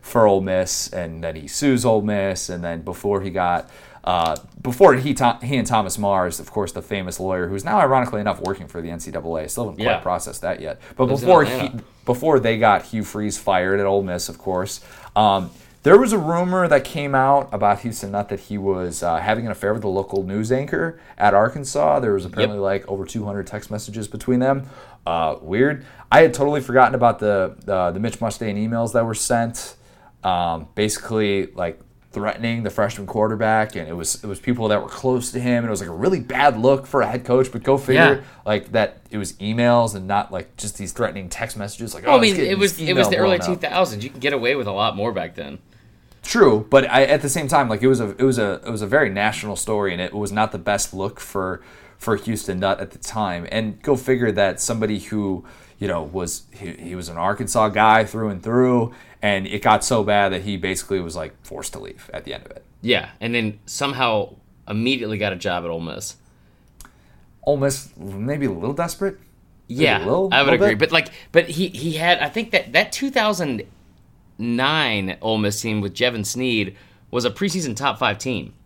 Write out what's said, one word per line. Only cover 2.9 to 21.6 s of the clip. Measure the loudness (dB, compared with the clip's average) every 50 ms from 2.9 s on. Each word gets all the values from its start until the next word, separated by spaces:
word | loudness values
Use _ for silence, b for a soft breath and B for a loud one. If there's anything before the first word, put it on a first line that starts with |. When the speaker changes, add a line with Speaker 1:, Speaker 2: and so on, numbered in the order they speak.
| -10 -4 -2 -2 0 0
Speaker 1:
he | -2 -4
got, | -2 -2 0 0 0 -2 -4 B B B B B B B B
uh, | -2 0 0 0 0 -2 -4 -8 -16 -20 -8 -6
before | -6 4 8 8 8 8
he, | 6 2 -2 -2
Tho-, | 2 2 2 2 0 -4
he | -4 -2
and | -2 0
Thomas | 0 0 0 0 0 -4 -2
Mars, | 0 0 2 2 0 -2 -4 -8
of | -12 -8
course, | -6 -4 -4 -4 -6
the | -10 -8
famous | -6 -6 -6 -6 -6 -8 -6
lawyer, | -4 -4 -2 -2 -4 -4
who's | -6 -6 -4
now, | 0 2 2
ironically | 4 4 4 2 2 0 -4 -4
enough, | -2 -2 -4 -2
working | -4 -6 -6 -6 -8 -12
for | -10 -10 -10
the | -8
N | -10 -10
C | -12 -10
double | -10 -8 -6 -6 -6
A. | -6 -6 -6
Still | -6 -6 -6
haven't | -6 -6 -4 0
quite | 0 0
Speaker 2:
Yeah. | 0
Speaker 1:
processed | 0 -2 -4 -4 -4 -8 -12 -8 -6
that | -6 -6 -6
yet. | -8 -10 -12 -12 B B B
But | 0 0 2
Speaker 2:
Lives | 2 0 6
in | 8
Speaker 1:
before | 8 8 8
he, | 4 0
Speaker 2:
Atlanta. | -4 -4 -6 -6 -10 -14 -16 _ _ _
Speaker 1:
before | -2 -2 0 2 4 4 4
they | 4 4 2 4
got | 4 4 4 4 2
Hugh | -4 -6 -6 -6
Freeze | -4 -6 -6 -4 -4 -6 -4
fired | -2 0 2 2 2 2 0 0
at | 2
Ole | 2 2 0 0
Miss, | -2 -6 -6 -6 -8
of | -12 -10
course, | -8 -4 -4 -4 -4 -6 -8 -14 B B B B B B B
um, | 2 4 4 4 2 0 -4 B B B B B B _
there | 8 8 8
was | 8 6 2
a | 0
rumor | 0 0 0 0 0 0 2 2 2 4
that | 4 4 2
came | 0 -8 -6 -4 0 2
out | 2 4 4 4 2 2 -2 -4
about | 0 2 2 2 2
Houston | -2 -8 -8 -8 -8 -6 -4
Nutt | -4 -4 -4
that | -6 -10
he | -8 -8 -8 -4
was, | -2 -2 -2 -2 -2 -6 -6 -4 -2
uh, | -2 -2
having | 0 0 0 0 0 -2
an | -6 -8
affair | -4 -2 -2 -2
with | -2
the | -2 -2
local | -2 -2 -4 -2 -4 -4 -4
news | -2 -4 -4 0 0 -2
anchor | -2 -2 -4 -4 -2 -2 -4 -6 B B B B
at | B 2 4 6
Arkansas. | 6 4 4 0 -4